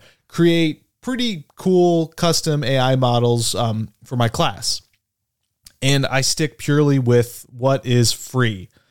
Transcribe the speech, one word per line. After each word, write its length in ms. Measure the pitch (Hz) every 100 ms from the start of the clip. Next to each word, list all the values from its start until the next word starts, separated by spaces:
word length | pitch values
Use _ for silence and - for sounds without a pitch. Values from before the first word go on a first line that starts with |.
| - _ _
create 560 | - 170 165 165 147 _ _
pretty 460 | - 247 240 180 - -
cool 540 | 190 180 175 170 160
custom 540 | - 175 156 - 147
A 140 | 123 135
I 180 | 127 131
models, 600 | 123 120 120 120 117 92
um, 340 | 117 110 110 _
for 120 | - 123
my 140 | 117
class. 540 | - 156 95 117 - - _ _ _ _ _ _ _ - -
And 240 | 135 139 135
I 160 | 135
stick 380 | 131 - 151 -
purely 400 | - 147 147 139
with 440 | 120 120 120 - -
what 380 | 123 127 135 127
is 260 | 123 117
free. 560 | - - 131 120 101 90 _ _